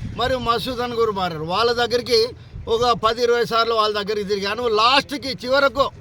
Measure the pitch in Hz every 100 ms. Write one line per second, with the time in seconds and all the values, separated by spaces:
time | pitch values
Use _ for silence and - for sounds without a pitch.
0 | - - 247 254 233 233 226 240 247 233
1 | 226 196 180 160 160 185 233 240 240 240
2 | 240 233 233 - - - - 226 240 233
3 | 220 226 240 240 226 226 226 226 214 208
4 | 202 214 196 208 196 214 240 214 226 269
5 | 262 277 262 233 247 269 277 233 247 -